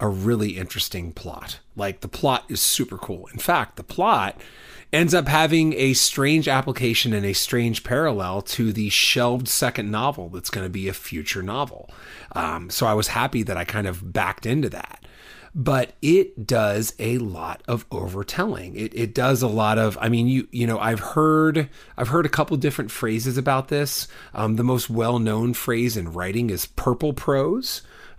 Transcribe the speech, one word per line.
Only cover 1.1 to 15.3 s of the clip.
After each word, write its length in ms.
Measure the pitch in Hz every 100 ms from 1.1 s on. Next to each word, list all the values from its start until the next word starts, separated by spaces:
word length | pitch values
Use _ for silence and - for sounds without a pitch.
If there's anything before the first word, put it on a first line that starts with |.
plot. 460 | - 85 - - - -
Like, 260 | 107 101 -
the 80 | -
plot 360 | - 139 127 -
is 140 | 101
super 340 | - - 123 92
cool. 300 | - 87 -
In 40 | 117
fact, 380 | - 170 107 -
the 60 |
plot 580 | - - 208 151 98 - - - - - -
ends 200 | 151 170
up 140 | 175 135
having 460 | 156 156 160 156
a 180 | 135 135
strange 560 | 127 - - 139 156 147
application 640 | 131 135 - 123 117 120
and 140 | 107 101
a 60 |
strange 480 | 95 - 120 117 107
parallel 560 | - 127 156 104 92 98
to 320 | - - 113
the 160 | 104 104
shelved 600 | - - 127 120 127 123
second 420 | - 127 - 104
novel 380 | 107 135 113 85
that's 180 | 90 -
gonna 200 | 98 92
be 180 | 95 95
a 60 |
future 480 | 92 - - - 98
novel. 480 | 95 127 143 - - - - - -
Um, 380 | 85 80 82 87
so 160 | - 113
I 80 |
was 140 | 107 104
happy 340 | 113 131 120
that 140 | 98 87
I 80 |
kind 220 | - 107 98
of 260 | 87 95
backed 340 | 104 92 - 113
into 240 | 147 120
that. 340 | 90 - - - - -